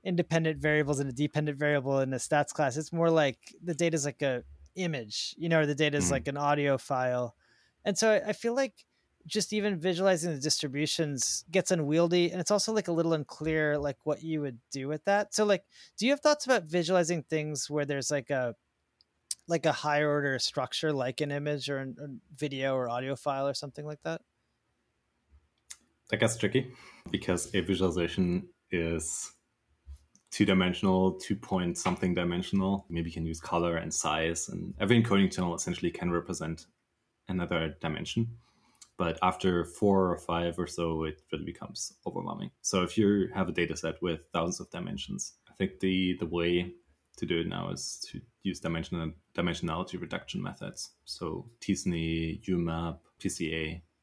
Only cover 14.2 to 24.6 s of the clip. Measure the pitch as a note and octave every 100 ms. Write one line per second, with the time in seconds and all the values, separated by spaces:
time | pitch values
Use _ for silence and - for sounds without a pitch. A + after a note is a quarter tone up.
14.2 | D#3+ D#3 C#3+ A#2 _ C#3 C3+ D3+ - G3+
15.2 | G#3 - G#3 F#3+ _ - - - A#3 C#4+
16.2 | D4+ D4 B3 A#3+ D#3+ F3 E3 F#3 D#3+ E3+
17.2 | - D#3+ D3+ D3 - D3 C#3+ C#3 C3 D3
18.2 | A#2+ C#3 B2 A2+ _ _ _ _ _ _
19.2 | _ - - E3+ D#3+ - D3+ D3 D3+ D3
20.2 | C#3+ C3 - - B2+ - D#3+ C#3+ B2+ B2
21.2 | D3 C#3+ D3 D3 C3 C#3 C3+ A#2+ D3 B2
22.2 | _ - D3+ C3+ C3+ C3 B2 A#2+ C3 C3+
23.2 | D3 C3+ C#3 C#3+ D3 - D3 D3+ D#3+ D#3+
24.2 | _ _ _ _